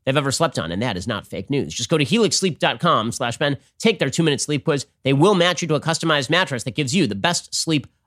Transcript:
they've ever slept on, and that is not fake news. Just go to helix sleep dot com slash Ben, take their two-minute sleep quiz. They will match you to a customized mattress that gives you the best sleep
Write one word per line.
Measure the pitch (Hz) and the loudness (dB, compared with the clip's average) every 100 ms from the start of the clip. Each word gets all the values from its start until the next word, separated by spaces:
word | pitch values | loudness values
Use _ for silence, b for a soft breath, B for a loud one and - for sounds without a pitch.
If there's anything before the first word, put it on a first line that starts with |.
they've | - 139 | -2 0
ever | 139 | 0
slept | - 165 - | 0 0 0
on, | 82 | -4
and | 90 | -2
that | 123 90 | -2 -4
is | 110 | -4
not | 104 - | -6 -6
fake | 82 95 | -10 -4
news. | 139 95 | -2 -2
Just | - - | -4 -2
go | 160 | 0
to | |
helix | 135 220 196 - | 2 2 2 2
sleep | 190 - | -2 0
dot | 165 123 | -2 0
com | 170 135 110 | 2 2 0
slash | - 120 - | -2 -4 -2
Ben, | 147 135 b b | -2 -4 b b
take | 226 - | 0 0
their | 143 | 0
two-minute | - 165 135 | 0 0 0
sleep | - 147 | -2 -4
quiz. | - 143 - _ | 0 -2 -2 _
They | 135 | 0
will | 135 185 | 4 6
match | 190 175 170 | 6 2 0
you | 165 | 0
to | |
a | 147 | -2
customized | 156 160 165 147 127 | 0 -2 0 0 2
mattress | 170 185 123 | 0 0 -2
that | - 117 | -6 -4
gives | 139 | -2
you | 175 135 | 0 0
the | 101 | 0
best | 165 175 - | 0 -2 -4
sleep | - - 151 - _ | -6 -2 -2 -2 _